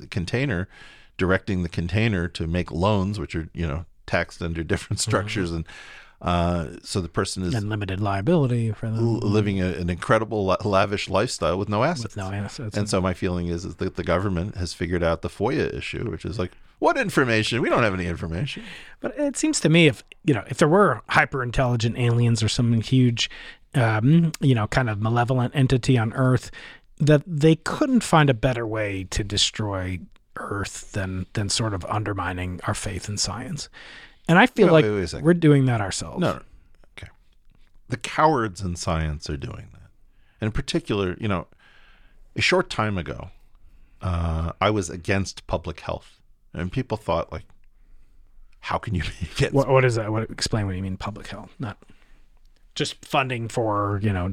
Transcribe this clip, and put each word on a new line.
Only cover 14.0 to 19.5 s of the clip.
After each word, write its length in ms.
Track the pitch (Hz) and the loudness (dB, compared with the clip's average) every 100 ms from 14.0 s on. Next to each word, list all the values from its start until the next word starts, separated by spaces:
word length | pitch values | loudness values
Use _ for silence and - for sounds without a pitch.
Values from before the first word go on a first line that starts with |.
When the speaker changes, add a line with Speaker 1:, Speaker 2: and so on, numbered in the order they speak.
Speaker 1:
government 520 | 87 87 101 87 101 - | 0 0 2 -2 -2 -4
has 160 | 90 | -8
figured 300 | - 85 87 | -4 -2 0
out 180 | 85 85 | 2 0
the 60 | - | -4
foia 440 | - 107 151 85 | -4 -2 0 -2
issue, 360 | - - - - | -4 -8 -6 -6
which 140 | 82 | -6
is 160 | - 107 | -6 -6
like, 120 | 90 - - _ | -6 -8 -20 _
"What 180 | 254 320 | 2 2
information? 640 | 214 156 127 110 107 120 | 2 2 4 4 2 0
We 80 | 226 | 0
don't 140 | 247 | 2
have 100 | 113 | 2
any 120 | 92 90 | 2 -2
information." 580 | 85 80 82 139 - 226 - - - | -4 -4 -4 -6 -8 -14 -16 -18 -10
Speaker 2:
But 160 | 269 262 | -8 -2
it 160 | 285 - | -2 0
seems 240 | 311 | -2